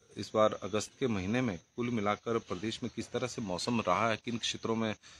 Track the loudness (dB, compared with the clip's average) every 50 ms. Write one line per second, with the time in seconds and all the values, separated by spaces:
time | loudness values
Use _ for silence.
0 | _ -14 -10 -10 -6 0 4 4 4 4 4 0 -4 -2 -2 -2 -2 -4 -4 -2
1 | 0 0 0 0 0 0 0 0 0 0 -2 -4 -8 _ _ -4 -2 -2 0 0
2 | 2 2 0 0 0 -2 -2 -2 -2 -4 -6 -4 -4 -4 -4 -4 -6 -6 -6 -6
3 | -6 -4 -4 -4 -4 -4 -4 -4 -4 -4 -4 -2 -2 0 0 2 4 4 4 4
4 | 4 2 2 0 -2 -4 -4 -4 -2 -4 -4 -2 -2 -2 0 0 0 -2 -2 -4
5 | -8 -18 -20 -20